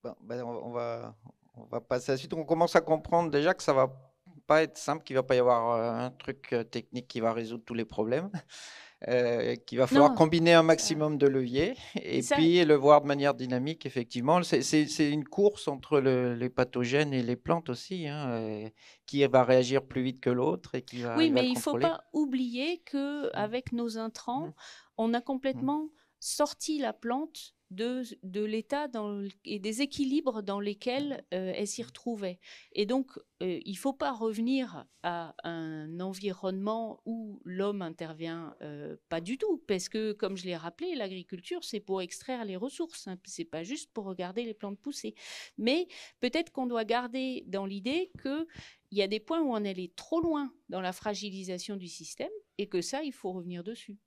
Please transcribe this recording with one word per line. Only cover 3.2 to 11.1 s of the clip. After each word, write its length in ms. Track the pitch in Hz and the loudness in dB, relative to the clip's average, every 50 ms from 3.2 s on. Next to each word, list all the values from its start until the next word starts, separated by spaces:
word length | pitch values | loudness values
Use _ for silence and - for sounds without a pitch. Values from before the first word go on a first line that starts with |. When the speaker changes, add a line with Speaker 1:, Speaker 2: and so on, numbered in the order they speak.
| 170 165 | 2 4
Speaker 1:
déjà 220 | 143 143 147 170 190 | 2 2 4 4 2
que 100 | - - | 2 2
ça 100 | - 147 | 2 6
va 380 | 131 131 131 135 - - - _ _ _ - - - _ - | 6 6 4 2 -8 -20 -20 _ _ _ -20 -20 -20 _ 4
pas 160 | 151 156 160 | 6 6 6
être 140 | 151 - - | 2 -2 -10
simple, 260 | - - 143 160 151 | -4 -4 -4 -4 -4
qu'il 120 | - 135 | 0 0
va 80 | 131 127 | 0 4
pas 120 | 131 135 | 4 4
y 40 | 123 | 6
avoir, 320 | 123 123 123 117 113 117 117 | 8 6 6 6 4 2 2
euh, 300 | 113 113 117 113 117 123 | 2 0 0 -2 -2 -4
un 60 | 127 | -4
truc, 400 | 123 - - - 131 - - - - | -6 -8 -8 -8 -8 -8 -6 -2 -2
euh, 100 | 120 113 | -2 -2
technique 440 | 113 - 117 113 _ - 123 120 _ | -2 -6 -8 -8 _ -10 -12 -10 _
qui 120 | - 120 | -6 0
va 100 | 113 113 113 | 0 2 2
résoudre 300 | 113 117 110 117 117 - | 0 -4 -6 -8 -10 -10
tous 100 | - 117 | -8 -4
les 120 | 113 113 | -4 -4
problèmes, 440 | - - - 110 110 123 143 175 202 208 | -4 -2 -2 0 2 2 0 -2 -4 -8
<laughs> 760 | 165 - _ - - - - - - - - _ _ - - | -10 -12 _ -20 -18 -18 -18 -18 -20 -20 -20 _ _ -4 0
euh, 480 | 123 123 123 120 120 117 120 117 120 | 2 2 2 2 0 0 0 -2 -4
qu'il 220 | 120 _ - - 117 | -4 _ -8 0 2
va 100 | 131 123 | 2 6
falloir 220 | 254 277 - 147 | 8 8 10 8
Speaker 2:
Non, 60 | 254 | 10
Speaker 1:
combiner 380 | 220 165 156 160 170 165 170 170 | 8 6 6 6 4 8 10 10
un 60 | 165 | 10
Speaker 2:
ça 40 | 160 | 10
Speaker 1:
maximum 540 | 160 160 160 - - 160 151 151 151 | 8 6 4 4 -2 0 0 0 0